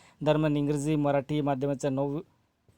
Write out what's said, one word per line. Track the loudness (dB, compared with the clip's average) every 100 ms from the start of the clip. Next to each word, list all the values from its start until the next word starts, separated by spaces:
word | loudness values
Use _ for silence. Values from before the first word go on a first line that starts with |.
| -20 -4
दरम्यान | 2 2 2 0
इंग्रजी, | 0 0 0 0
मराठी | 2 0 0 -2
माध्यमाच्या | 0 0 -2 -2 -2
नऊ, | -2 -2 -4 -10 _ _ _ _